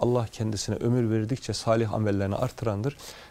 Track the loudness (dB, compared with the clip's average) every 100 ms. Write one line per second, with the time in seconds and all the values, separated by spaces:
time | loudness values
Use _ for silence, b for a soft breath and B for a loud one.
0 | 2 2 0 -4 -4 -2 -2 0 2 2
1 | 2 2 0 -4 -4 -4 2 2 2 0
2 | 2 2 2 0 -2 -2 -2 -2 -4 -6
3 | B B B